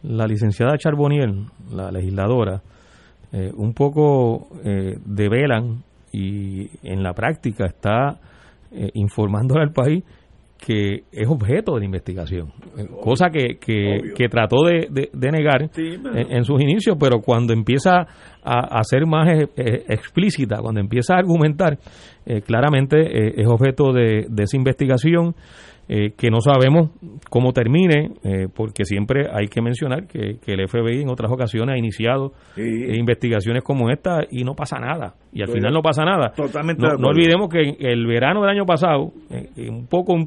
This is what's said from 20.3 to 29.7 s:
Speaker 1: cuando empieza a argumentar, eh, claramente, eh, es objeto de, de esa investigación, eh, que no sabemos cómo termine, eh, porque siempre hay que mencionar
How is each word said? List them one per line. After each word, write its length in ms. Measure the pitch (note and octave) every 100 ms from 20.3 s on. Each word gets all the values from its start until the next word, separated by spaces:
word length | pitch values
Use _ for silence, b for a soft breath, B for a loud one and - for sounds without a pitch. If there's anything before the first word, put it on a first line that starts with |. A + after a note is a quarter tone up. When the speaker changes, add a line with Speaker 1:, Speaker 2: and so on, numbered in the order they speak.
| - B2 G#2
Speaker 1:
cuando 200 | A2+ A2
empieza 340 | G2 A#2 A#2+ F3+
a 40 |
argumentar, 600 | F#3 E3+ D3+ D3+ F3+ C#3+ B B B B -
eh, 160 | A2+
claramente, 560 | - A#2 C3+ C#3 C3+ D3+
eh, 320 | D#3+ - G#2+ -
es 100 | G#2+
objeto 460 | A2+ C3+ C3 C#3
de, 340 | B2+ A#2 G#2+ -
de 140 | G#2+
esa 140 | G#2 C3+
investigación, 760 | C3 B2+ C#3 B2+ D#3 E3+ E3+ E3 B B B B -
eh, 220 | G#2+ G#2 -
que 120 | A#2+
no 100 | A2+
sabemos 520 | B2 C3+ C3 D#3 D#3+ - E3+ - -
cómo 220 | A#2+ B2+
termine, 600 | B2+ A#2 D3 F#3 D3 D3+ -
eh, 240 | - F#2+ F#2 -
porque 300 | G#2+ G2+ F#2+
siempre 420 | G2+ G#2 C#3 C#3
hay 140 | G#2+ G#2
que 140 | -
mencionar 460 | A#2